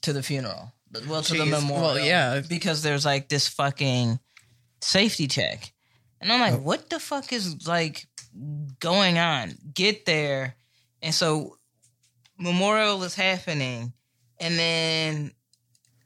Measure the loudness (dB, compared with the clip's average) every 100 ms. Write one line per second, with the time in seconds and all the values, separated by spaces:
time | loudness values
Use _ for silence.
0 | -4 -2 -2 -4 -4 -8 -14 -20 _ -12
1 | -6 -4 0 0 2 2 0 2 2 2
2 | 4 4 4 0 -2 -2 -2 0 0 2
3 | 2 0 0 0 0 0 -2 0 0 2
4 | 2 0 -4 -20 _ _ _ _ 0 2
5 | 2 2 0 0 0 -2 -12 _ _ _
6 | _ _ 0 2 4 2 0 -4 -4 -8
7 | -4 -6 -4 -4 -4 -6 -2 0 0 -4
8 | -16 -20 -20 -12 -10 -8 -10 -6 0 4
9 | 4 4 2 0 -4 -10 -10 0 0 0
10 | 0 0 0 -2 -4 -10 _ _ _ _
11 | -4 0 2 0 -2 -12 _ _ _ _
12 | _ _ _ -8 0 2 4 4 2 0
13 | -4 0 0 0 -2 -2 -2 -4 -8 -12
14 | _ _ _ -8 -2 0 0 0 0 0
15 | -2 -4 -6 -12 _ _ _ _ _ _